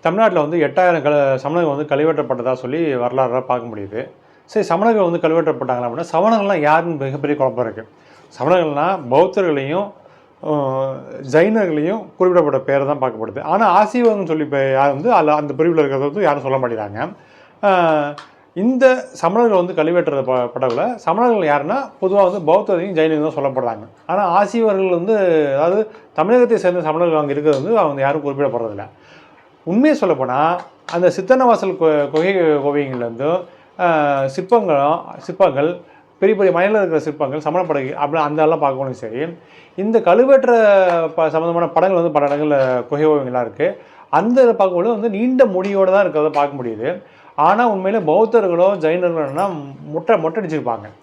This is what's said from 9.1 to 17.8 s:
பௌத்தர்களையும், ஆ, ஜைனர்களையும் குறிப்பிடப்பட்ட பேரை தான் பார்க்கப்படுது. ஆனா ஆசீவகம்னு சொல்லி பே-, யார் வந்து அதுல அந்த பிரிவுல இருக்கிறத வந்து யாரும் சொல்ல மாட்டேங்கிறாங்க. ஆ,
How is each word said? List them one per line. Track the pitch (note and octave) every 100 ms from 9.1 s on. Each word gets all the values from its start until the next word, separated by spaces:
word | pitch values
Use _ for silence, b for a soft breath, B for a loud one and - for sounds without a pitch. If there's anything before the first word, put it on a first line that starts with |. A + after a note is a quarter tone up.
பௌத்தர்களையும், | C3+ F3+ G3 F#3 C#3+ C3+ E3+ G3+ - b b b _ -
ஆ, | D3+ C3+ C3 C3+ C3+ C3 - C#3
ஜைனர்களையும் | D3+ F#3+ A3 F#3+ D3+ D#3 G#3+ E3+ -
குறிப்பிடப்பட்ட | F#3 F3+ D3+ C3+
பேரை | C3 C#3 C#3
தான் | D3
பார்க்கப்படுது. | B2+ A2 G#2+ G#2
ஆனா | D3 F#3 A3 F3+
ஆசீவகம்னு | G#3+ B3 A#3 G#3 E3+
சொல்லி | D#3
பே-, | C#3+ C#3 C3+
யார் | C3+ C#3+
வந்து | C#3 G3
அதுல | A3 D#3
அந்த | D3+ D3
பிரிவுல | C3+ D#3+ D#3+
இருக்கிறத | C#3+ C3+
வந்து | C#3+ E3
யாரும் | F3 C#3+
சொல்ல | C3+ C3+
மாட்டேங்கிறாங்க. | - A2 G#2 G2+ D#3 G3 b b b b
ஆ, | G3+ F#3